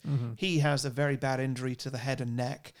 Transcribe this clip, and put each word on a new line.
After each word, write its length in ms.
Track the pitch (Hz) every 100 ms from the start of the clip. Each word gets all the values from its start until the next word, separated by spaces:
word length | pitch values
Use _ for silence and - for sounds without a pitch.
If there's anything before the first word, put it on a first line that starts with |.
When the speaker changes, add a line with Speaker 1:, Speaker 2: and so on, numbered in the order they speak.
| 151
Speaker 1:
Mm-hmm. 280 | 139 120 110
Speaker 2:
He 240 | 190 160
has 240 | 147 139
a 60 | 139
very 260 | 123 147 127
bad 240 | 135 131
injury 340 | 131 127 131 123
to 140 | 135
the 80 | 127
head 220 | 131 131
and 160 | 117 120
neck. 360 | 123 - - -